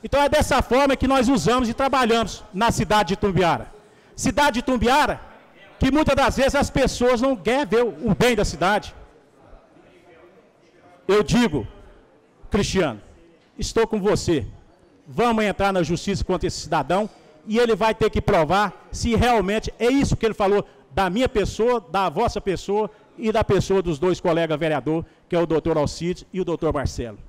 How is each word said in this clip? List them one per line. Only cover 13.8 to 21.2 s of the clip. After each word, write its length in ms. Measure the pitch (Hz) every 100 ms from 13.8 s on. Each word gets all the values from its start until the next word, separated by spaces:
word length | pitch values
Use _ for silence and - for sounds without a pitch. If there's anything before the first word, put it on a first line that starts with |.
| 220
com 140 | 214
você. 460 | 190 170 - 160 101 - - _ _ _ -
Vamos 380 | 135 240 220
entrar 280 | 214 185 196
na 100 | 190
justiça 420 | 156 165 - 196
contra 220 | - 180 180
esse 140 | -
cidadão 480 | - 160 139 180 214 - - - -
e 120 | 214
ele 180 | 240 208
vai 180 | 220
ter 140 | 220 214
que 120 | 214
provar 680 | - 196 151 190 208 - -
se 240 | - 233
realmente 580 | 220 233 233 185 214 - -
é 100 | 233
isso 280 | 269 262 -
que 80 |
ele 100 | 226
falou 320 | 202 196 202 - - _
da 180 | 131 190
minha 180 | 190